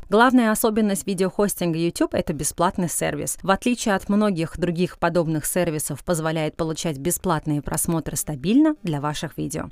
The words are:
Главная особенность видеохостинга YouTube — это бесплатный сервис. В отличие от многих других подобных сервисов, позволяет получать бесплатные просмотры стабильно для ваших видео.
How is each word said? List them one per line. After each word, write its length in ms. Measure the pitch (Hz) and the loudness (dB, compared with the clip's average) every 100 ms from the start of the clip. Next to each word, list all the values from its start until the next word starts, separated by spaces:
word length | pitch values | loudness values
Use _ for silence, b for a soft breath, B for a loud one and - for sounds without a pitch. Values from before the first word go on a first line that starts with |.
| - | 2
Главная 420 | 208 254 254 220 | 6 6 6 4
особенность 540 | 214 226 220 208 196 - | 2 0 2 0 0 -2
видеохостинга 720 | 190 185 - 202 - 175 160 | 0 0 0 0 0 -2 0
YouTube — 340 | 170 - 339 | 0 0 0
это 220 | - - | 0 -2
бесплатный 560 | 151 151 - 175 196 170 | -4 -4 0 0 0 -2
сервис. 480 | - 160 147 - - | -2 -2 -2 -6 -4
В 80 | 175 | 0
отличие 440 | 190 247 240 226 | 0 0 0 0
от 160 | 190 - | 0 0
многих 480 | 208 214 165 165 - | 2 2 0 -4 -2
других 400 | 175 170 175 - | -2 0 -2 0
подобных 480 | 170 175 156 156 - | 0 2 2 0 0
сервисов, 580 | 185 170 151 - 139 | 0 0 -2 -4 -6
позволяет 520 | - 165 160 160 156 - | -2 -2 0 0 -2 -2
получать 420 | 160 160 175 135 | -4 -2 -4 -2
бесплатные 640 | 170 - 180 156 156 147 | -2 -2 0 0 0 -2
просмотры 560 | - 151 - 165 151 151 | -2 -4 -2 -2 -2 -6
стабильно 580 | - 139 165 269 311 302 | -6 -4 2 4 4 2
для 180 | 175 143 | -2 -2
ваших 380 | 147 147 160 - | -2 -4 -8 -6
видео. 320 | 151 156 175 | -6 -6 -10